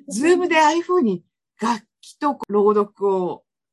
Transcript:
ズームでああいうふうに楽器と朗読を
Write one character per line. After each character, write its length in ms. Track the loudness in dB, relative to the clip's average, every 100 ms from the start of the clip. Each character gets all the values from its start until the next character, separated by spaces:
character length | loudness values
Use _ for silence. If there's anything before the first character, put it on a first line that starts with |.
| -12
ズ 180 | -2 2
ー 100 | 2
ム 120 | 2
で 100 | 2
あ 80 | 2
あ 60 |
い 80 | 0
う 20 |
ふ 140 | 0 0
う 40 |
に 220 | 0 -2 -8 _ _ _
楽 260 | -4 -4 -8 _
器 160 | -20 -6
と 200 | -6 -4 -4
朗 260 | 2 2
読 320 | 2 -2 _ -2
を 300 | -2 -4 -8 _ _ _